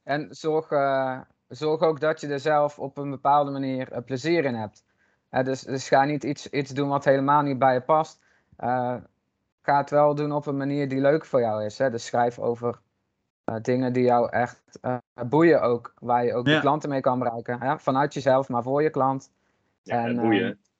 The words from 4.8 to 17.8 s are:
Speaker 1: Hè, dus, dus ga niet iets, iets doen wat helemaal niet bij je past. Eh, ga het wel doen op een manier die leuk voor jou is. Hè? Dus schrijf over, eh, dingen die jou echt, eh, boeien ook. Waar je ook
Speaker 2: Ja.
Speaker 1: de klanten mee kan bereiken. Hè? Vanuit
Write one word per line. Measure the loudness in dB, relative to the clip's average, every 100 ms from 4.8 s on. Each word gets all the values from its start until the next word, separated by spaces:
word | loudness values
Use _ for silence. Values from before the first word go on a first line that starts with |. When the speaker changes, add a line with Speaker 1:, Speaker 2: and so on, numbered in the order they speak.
| _ _ _ _ _
Speaker 1:
Hè, | -2
dus, | -2 -4
dus | -6 -8 2
ga | 2
niet | 2 0
iets, | -4 -6 -6
iets | -6 -4
doen | -4 -2
wat | 0 2
helemaal | 2 4 2
niet | 2 2
bij | 2
je | 2
past. | 2 2 0 -8 _ _ _ -8
Eh, | -4 -2 -2 -6 -10 _ _ _ _ _
ga | 0 0
het | 2
wel | 4 4 2
doen | -2
op | -4 -4
een | -4
manier | -2 -2 -2
die | 0
leuk | 2 2 0
voor | 0
jou | 0 -2 -6
is. | -2
Hè? | -2
Dus | -2 -4
schrijf | 0 0 0
over, | -4 -4 -6 -6 _ _ _ _ _ _
eh, | -8 -6
dingen | -2 0 0
die | 2
jou | 4 4 2
echt, | 0 -2 -6 _ -10
eh, | -6 -6 -10 -12 0
boeien | 4 6 6
ook. | 4 -2 -6 -12
Waar | -2 0 0
je |
ook | 0 0
Speaker 2:
Ja. | 2
Speaker 1:
de |
klanten | 2 0 -2
mee | -2
kan | 0 0
bereiken. | -2 -4 -6 -4
Hè? | -4
Vanuit | -2